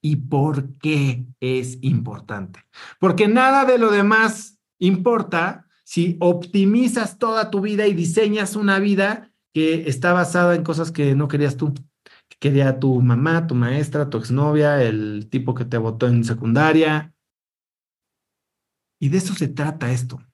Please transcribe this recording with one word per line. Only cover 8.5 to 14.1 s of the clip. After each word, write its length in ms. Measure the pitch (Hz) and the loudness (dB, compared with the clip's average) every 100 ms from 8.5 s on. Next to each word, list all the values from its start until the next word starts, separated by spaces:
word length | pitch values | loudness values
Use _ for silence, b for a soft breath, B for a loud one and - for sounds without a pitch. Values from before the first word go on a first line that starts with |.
| 208 | -2
una 240 | 202 196 | 0 2
vida 520 | 202 196 196 226 - _ _ | 2 2 0 -2 -12 _ _
que 340 | 156 160 160 160 | 0 0 0 -2
está 260 | 123 175 | -2 2
basada 420 | 180 170 175 175 175 | 2 2 2 2 2
en 80 | |
cosas 280 | 165 156 165 | 0 -4 -4
que 220 | 165 143 | -2 0
no 140 | 135 147 | 2 0
querías 300 | 147 143 - | 0 -2 -2
tú. 180 | 151 139 - _ b b b | -4 -4 -12 _ b b b
Que 100 | - | -4
quería 400 | 143 139 139 127 | 0 2 2 2
tu 220 | 135 127 | 0 2
mamá, 440 | 123 123 151 165 165 | 2 2 2 0 0
tu 80 | |
maestra, 560 | 123 120 139 151 147 | -2 0 -2 -2 -4
tu 80 | 143 | -2